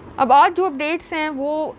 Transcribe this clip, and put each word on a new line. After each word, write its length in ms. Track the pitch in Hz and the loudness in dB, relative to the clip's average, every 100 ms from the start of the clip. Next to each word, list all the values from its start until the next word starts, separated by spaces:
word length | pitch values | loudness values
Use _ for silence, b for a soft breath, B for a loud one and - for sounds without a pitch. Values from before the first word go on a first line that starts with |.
| - - | -12 -2
अब 120 | 262 | 4
आज 220 | 277 359 | 6 4
जो 120 | 349 370 | 2 -4
updates 480 | 269 294 330 - | -4 -6 -6 -6
हैं 160 | 330 311 | -6 -6
वो 440 | 269 277 311 302 | -4 -6 -4 -6